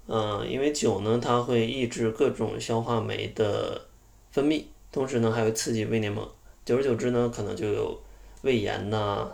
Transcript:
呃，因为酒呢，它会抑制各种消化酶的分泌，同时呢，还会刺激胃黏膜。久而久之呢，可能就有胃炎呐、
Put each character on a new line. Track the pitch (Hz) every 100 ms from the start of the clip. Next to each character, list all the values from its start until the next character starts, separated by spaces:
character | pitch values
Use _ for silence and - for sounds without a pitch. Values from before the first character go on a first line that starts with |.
| -
呃， | 113 107 101 -
因 | 131
为 | 147
酒 | 147 123 95
呢， | 107 117
它 | 120 120
会 | 123 120 113
抑 | 135 120
制 | - 113
各 | 110 135
种 | - 110 104
消 | 117 113
化 | 120 113
酶 | 107 104 107 -
的 | 104 107 - - - - - - -
分 | -
泌， | 143 156 - - -
同 | 143 131
时 | 123
呢， | 113
还 | 113
会 | 110
刺 | 110 -
激 | 113 107
胃 | 113
黏 | 104
膜。 | 107 107 - - - -
久 | 123
而 |
久 | 139 113
之 | 123
呢， | 120 120
可 | 120
能 | 104 98
就 | 107
有 | 104 107 - - - - -
胃 | 135 120
炎 | 101 104 98
呐、 | 107 104 101 110